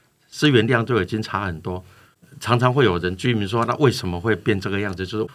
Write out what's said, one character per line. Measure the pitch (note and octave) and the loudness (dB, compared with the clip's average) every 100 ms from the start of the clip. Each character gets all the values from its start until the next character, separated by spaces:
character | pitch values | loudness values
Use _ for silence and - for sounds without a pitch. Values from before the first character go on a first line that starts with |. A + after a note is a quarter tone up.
| _ _ _ | _ _ _
资 | - D3 | 0 4
源 | B2 A2 | 6 6
量 | A#2+ A2+ | 2 2
就 | A#2 | 0
已 | F2+ | 0
经 | A2 | -4
差 | G#2 F#2+ G2 | -4 -4 -4
很 | D#2+ | -6
多。 | F2+ F2+ - - _ _ _ - | -8 -8 -10 -20 _ _ _ -10
常 | - A#2+ | -2 2
常 | B2+ | 2
会 | C3 A2+ | 4 2
有 | F2 | 2
人， | F2+ F#2 | -2 -2
居 | B2+ | -2
民 | A2+ G2+ | 0 0
说 | A#2 A#2 | -2 -2
，“那 | B2+ | 2
为 | C#3 | 2
什 | - F#2 | 2 -4
么 | F2 | -4
会 | A2 | -2
变 | G2+ - G2 | -2 0 -2
这 | G2 | -2
个 | G2 | -4
样 | G2+ F#2 | -4 -6
子？” | F#2+ | -6
就 | G#2+ | -6
是 | - | -6